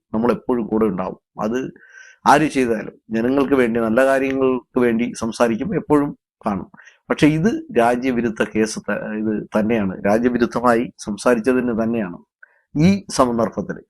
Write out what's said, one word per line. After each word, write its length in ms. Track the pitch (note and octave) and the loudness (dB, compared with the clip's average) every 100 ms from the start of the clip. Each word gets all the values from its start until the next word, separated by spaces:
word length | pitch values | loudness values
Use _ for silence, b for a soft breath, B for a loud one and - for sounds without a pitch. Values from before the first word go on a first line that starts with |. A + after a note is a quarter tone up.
| _ | _
നമ്മൾ 220 | A2 A#2+ | -2 0
എപ്പോഴും 340 | G#2+ - B2 G#2 | 0 -2 -2 0
കൂടെ 180 | A2 | 0
ഉണ്ടാവും. 340 | A2 F#2 F#2 - _ - | 0 -2 -6 -10 _ -8
അത് 160 | G#2+ B2 C3+ - B B B B A2+ | -4 -4 -8 -14 B B B B 4
ആര് 220 | D3 D3+ | 4 4
ചെയ്താലും 440 | C#3 B2 G#2+ - - - | 0 0 -2 -6 -14 -6
ജനങ്ങൾക്ക് 440 | A2 B2 C#3 C3 | -2 0 2 2
വേണ്ടി, 260 | C#3 A#2+ A#2 | 2 2 0
നല്ല 260 | A2+ A2+ C3+ | 0 2 2
കാര്യങ്ങൾക്ക് 720 | C3+ C3+ C3+ C3 B2+ - C3 | 2 0 0 0 -2 -4 0
വേണ്ടി 340 | A#2+ A2+ A#2+ B2 | 2 0 -2 -4
സംസാരിക്കും, 580 | A2+ - A#2+ A2 C3+ D#3+ | -4 0 0 0 -4 -4
എപ്പോഴും 340 | - D3 C#3+ - _ _ G#2+ | 2 2 0 -6 _ _ -6
കാണും. 220 | F#2+ - - B B - | -6 -8 -18 B B -6
പക്ഷെ 160 | B2 D3+ | 2 2
ഇത് 400 | D#3 G#3 - - A#2 | 4 0 -2 -2 2
രാജ്യവിരുദ്ധ 640 | A#2 B2 C3 A#2+ A#2 G#2+ | 2 2 -2 -2 -2 -2
കേസ് 360 | G#2+ G#2+ G#2+ G#2+ | -2 0 -2 -2
ത-, 240 | - G#2+ A2 | -6 -6 -6
ഇത് 320 | G#2+ A2 G#2+ - | -4 -4 -4 -2
തന്നെയാണ്, 580 | A2 G#2+ A#2 G2 - | -2 0 0 -2 -2
രാജ്യവിരുദ്ധമായി 880 | G2 A2+ B2 A#2+ A#2 B2+ B2 A#2 B2 - | 0 2 2 0 -2 0 2 2 -2 -8
സംസാരിച്ചതിന് 840 | - G#2 B2+ A#2+ A#2+ B2+ B2 A2+ | -10 -2 0 2 2 0 0 -2
തന്നെയാണ് 360 | A2+ A#2 F2+ F2 _ _ b b b | -2 -2 -4 -10 _ _ b b b
ഈ 300 | C#3+ E3+ G3 - | 2 2 2 -2
സന്ദർഭത്തിൽ. 680 | - B2+ A#2 G#2+ - F#2+ - | 0 2 2 -2 -2 -8 -10